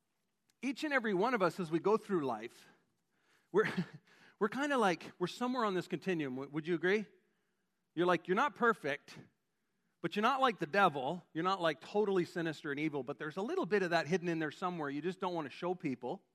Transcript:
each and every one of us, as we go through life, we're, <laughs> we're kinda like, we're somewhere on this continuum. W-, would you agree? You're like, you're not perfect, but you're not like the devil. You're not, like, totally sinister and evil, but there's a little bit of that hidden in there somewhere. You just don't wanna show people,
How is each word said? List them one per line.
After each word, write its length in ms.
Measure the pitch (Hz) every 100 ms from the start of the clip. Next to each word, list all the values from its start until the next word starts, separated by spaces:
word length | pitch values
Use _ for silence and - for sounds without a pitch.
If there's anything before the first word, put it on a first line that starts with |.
| _ _ _ _ _ _
each 220 | 247 254
and 80 | 311
every 220 | 277 226
one 200 | 180 226
of 80 | 247
us, 180 | 180 -
as 100 | 165
we 80 | 165
go 180 | 180 214
through 280 | 208 185 135
life, 260 | 110 117 - - _ _ _ _ _ _ _ _
we're, 160 | 185 196 - 160 -
<laughs> 360 | _ - - -
we're 80 | 208
kinda 300 | 240 294 269
like, 260 | 196 160 - -
we're 80 | 175
somewhere 380 | - 247 254
on 100 | 214
this 140 | 185 -
continuum. 460 | 170 190 175 139
W-, 160 | 127 139
would 140 | 147 160
you 80 |
agree? 300 | 170 180 214 202 _ _ _ _ _ _ _ _
You're 120 | 156 180
like, 220 | 170 175
you're 80 | 196
not 180 | 285
perfect, 600 | - 233 214 147 143 - - - _ _ _ _ _ _ _
but 120 | 170
you're 80 | 202
not 180 | 226 269
like 180 | 262 185
the 80 | 160
devil. 580 | 196 190 139 127 175 -
You're 100 | 156
not, 160 | 180 196
like, 200 | 165 151
totally 440 | - 208 208 190
sinister 460 | 165 180 165 147 156
and 80 | 143
evil, 240 | 156 147
but 160 | 123 139
there's 180 | 156 170
a 60 |
little 240 | 226 370 214
bit 160 | 208
of 80 | 180
that 160 | 165 147
hidden 220 | 180 175
in 100 | 165
there 140 | 156
somewhere. 360 | - 185 175 143
You 140 | 143
just 180 | 165 180
don't 140 | 185
wanna 160 | 170 143
show 240 | - 180
people, 480 | 180 151 123 123 185 _